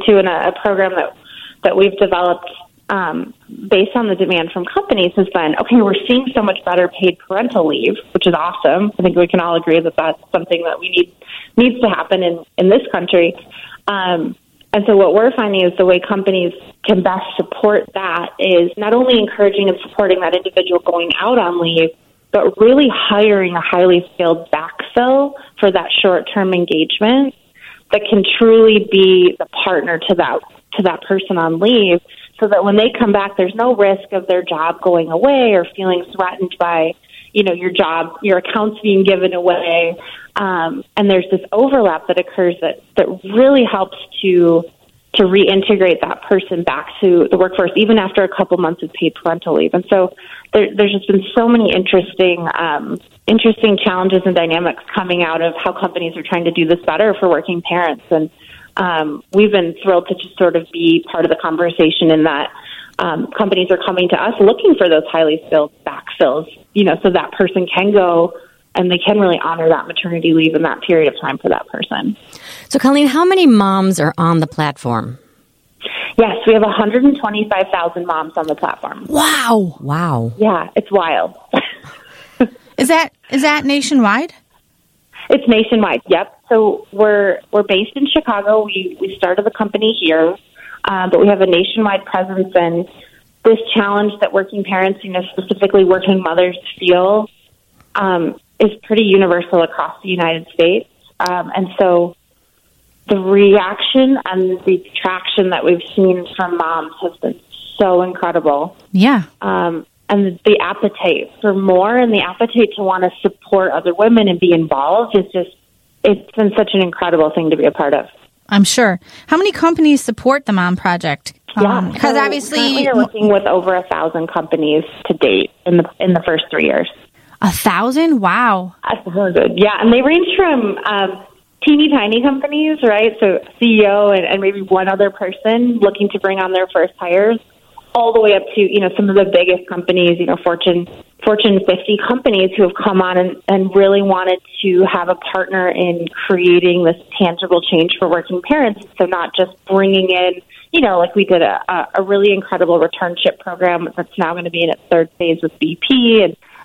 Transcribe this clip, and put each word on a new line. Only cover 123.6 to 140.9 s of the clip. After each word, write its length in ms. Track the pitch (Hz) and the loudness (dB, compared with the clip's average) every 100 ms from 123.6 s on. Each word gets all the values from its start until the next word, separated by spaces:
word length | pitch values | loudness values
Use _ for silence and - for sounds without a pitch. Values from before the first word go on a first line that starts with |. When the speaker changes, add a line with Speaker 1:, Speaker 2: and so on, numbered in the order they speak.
| 180 180 | 0 -2
Speaker 1:
a 80 | |
thousand 420 | 180 160 160 165 165 | -4 -4 -4 -4 -6
companies 540 | 170 160 160 151 151 - - - | -6 -4 -2 0 0 -2 -6 -6
to 80 | |
date 380 | 160 131 95 - _ | 0 2 2 -2 _
in 120 | 175 175 | 0 0
the, 120 | 165 - | 0 -2
in 120 | 185 | -2
the 100 | 170 175 | 0 0
first 180 | 160 - | -4 -4
three 140 | 156 | -2
years. 260 | - 71 - - _ _ _ - | 0 0 -4 -10 _ _ _ -4
Speaker 3:
A 120 | 202 | -4
thousand? 680 | 170 214 175 233 269 330 254 | -2 -2 -2 0 0 0 0
Wow. 540 | 185 202 240 190 180 - | 0 0 0 0 -4 -10
Speaker 1:
A 180 | - - 180 | -8 -8 -4
thousand, 500 | 175 190 175 - - | -2 -2 0 -2 2
yeah. 160 | 202 202 | 0 2
And 120 | 226 | 2
they 100 | 240 | 4
range 240 | 262 339 359 392 | 4 2 2 0
from, 400 | 359 269 214 196 | 2 0 -2 -4
um, 400 | 214 202 190 185 - _ _ _ | -4 -2 -4 -6 -18 _ _ _
teeny 240 | 302 294 302 | 2 4 4
tiny 320 | 277 208 226 | 2 0 0
companies, 580 | 277 269 285 294 311 302 | 0 0 -2 -2 -2 0
right? 300 | 240 208 220 214 | 2 2 0 2
So 180 | 202 180 - - | 0 0 -6 -2
C 220 | 240 214 | 2 4
E 40 | 202 | 4
O 220 | 202 208 | 4 4
and, 160 | 196 | 2
and 160 | 170 196 | 0 -2
maybe 200 | 196 202 | -2 -4
one 260 | 190 190 190 | 0 0 0
other 220 | 196 202 | 0 0
person 680 | - 185 - 220 233 247 233 | -2 -8 -4 -2 0 0 2
looking 300 | 202 202 202 | 0 0 -4
to 80 | 196 | -2
bring 220 | 196 190 | -4 -2
on 120 | 185 | -2
their 140 | 185 185 | -2 0
first 280 | 165 180 - | 0 -2 -4
hires, 420 | 175 180 214 226 - _ _ - - | -2 2 2 0 -6 _ _ -20 -6
all 200 | 247 226 | -2 2
the 80 | 226 | 4
way 140 | 214 | 4
up 100 | 196 - | 2 0
to, 60 | - | 0
you 180 | 190 208 | 0 0
know, 100 | 185 185 | -2 0
some 140 | 202 | 2
of 60 | 190 | 2
the 80 | |
biggest 440 | 190 175 180 180 - | 4 2 2 0 -4
companies, 480 | 175 175 180 175 170 | -6 -2 0 2 0
you 40 | 175 | -2
know, 100 | 170 | -2
Fortune, 420 | 175 165 190 175 175 | -2 0 0 0 -4